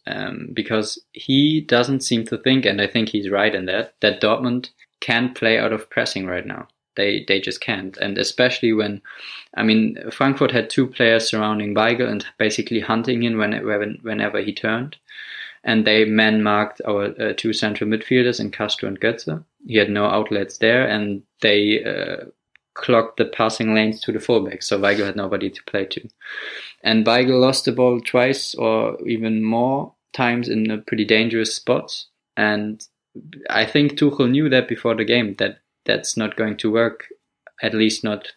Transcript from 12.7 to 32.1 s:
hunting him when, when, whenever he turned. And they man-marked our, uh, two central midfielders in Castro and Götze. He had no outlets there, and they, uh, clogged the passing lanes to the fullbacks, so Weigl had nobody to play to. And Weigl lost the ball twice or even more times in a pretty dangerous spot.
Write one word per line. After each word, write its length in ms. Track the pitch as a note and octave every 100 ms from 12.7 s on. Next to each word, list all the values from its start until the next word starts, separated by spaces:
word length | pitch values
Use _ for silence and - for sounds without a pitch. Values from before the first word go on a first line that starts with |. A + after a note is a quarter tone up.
| A2+
hunting 420 | G2+ A2+ B2 A#2+
him 140 | A#2+ A2
when, 160 | G#2 A2 G#2+
when, 340 | G#2 G#2 -
whenever 400 | A2+ G#2+ G#2 G#2
he 120 | G2+
turned. 440 | G2 A2 A2+ C#3 - _ - - - - -
And 240 | - A2+ G#2+
they 160 | G#2+
man-marked 760 | G#2+ G#2+ A2 G#2+ G#2+ G#2 G#2+ - -
our, 320 | G2+ G2+ -
uh, 160 | G#2+ -
two 160 | A2+
central 360 | G#2 G#2+ G#2 G#2+
midfielders 520 | A2 - B2+ B2 A#2
in 100 | G#2+
Castro 380 | - G#2 - G2+
and 100 | G2
Götze. 420 | A2 A#2 - D#2+ - _ -
He 120 | A2
had 120 | G2+
no 180 | G2+ G#2
outlets 500 | G2+ G#2+ G#2 G2 -
there, 280 | A2+ B2 B2+
and 380 | G#2+ G#2 G2+ - _
they, 400 | A2 G#2 G#2 A2 G#2
uh, 400 | F#2+ - - - - _ _ _
clogged 440 | - - A#2+ A2+ -
the 80 | A2+
passing 480 | - A2+ - A2
lanes 260 | A2 A2 A2
to 140 | -
the 60 | A2
fullbacks, 440 | - A2+ F#2+ -
so 160 | - G2+
Weigl 260 | G2+ G#2 G2
had 120 | G2
nobody 320 | F#2+ G2 F#2+
to 140 | -
play 220 | - G2+ -
to. 220 | - - _ - - - - - -
And 220 | G#2 A2 A2
Weigl 340 | A#2+ B2+ B2+
lost 260 | B2+ C3 -
the 80 |
ball 260 | C3 B2+ A#2+
twice 560 | - B2+ B2+ C3 - -
or 420 | A2+ A2 A2+ - A2
even 380 | A2+ A2+ A2
more 500 | A2 A#2 B2 C#3 D#3+ _ _
times 340 | - A#2+ A#2+ A#2+
in 240 | A2 A2
a 60 | A2
pretty 260 | - A2
dangerous 500 | G#2 A2 A2+ A2+ G#2+
spot. 520 | - - C3+ - - -